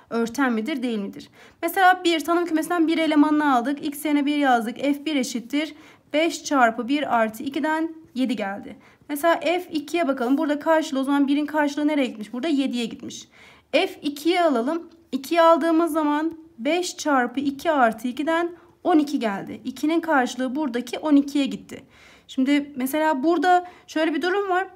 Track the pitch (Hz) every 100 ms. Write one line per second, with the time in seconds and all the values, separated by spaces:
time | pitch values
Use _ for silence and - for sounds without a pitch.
0 | - 233 233 233 269 269 220 311 240 220
1 | 196 147 - - - - 339 359 370 359
2 | 349 320 330 339 339 311 311 349 320 330
3 | 320 302 302 302 294 254 233 294 294 285
4 | 311 294 285 294 277 240 220 233 277 285
5 | 311 285 247 233 - 285 311 - - -
6 | _ 294 330 - - 285 233 233 233 285
7 | 277 233 220 220 277 302 302 320 320 -
8 | - 240 254 226 196 208 - - - _
9 | - 294 339 330 294 349 359 302 285 339
10 | 330 269 240 285 311 294 320 320 311 269
11 | 262 285 277 285 294 302 294 294 294 294
12 | 254 214 208 247 311 277 262 240 233 -
13 | - - - _ - - _ 285 370 -
14 | 285 285 330 359 339 247 240 339 - -
15 | - 262 - 339 330 330 330 320 339 311
16 | 294 294 320 330 - - 247 349 349 -
17 | 302 277 240 247 285 - 339 294 233 220
18 | 247 240 302 330 349 - - _ 320 339
19 | 294 262 220 196 - 202 - 262 302 330
20 | 320 294 247 - 262 269 302 233 247 -
21 | 311 285 285 294 262 - - - - _
22 | - - _ - 262 294 285 254 262 302
23 | 311 285 302 349 359 359 359 - - 311
24 | 320 311 349 392 403 359 381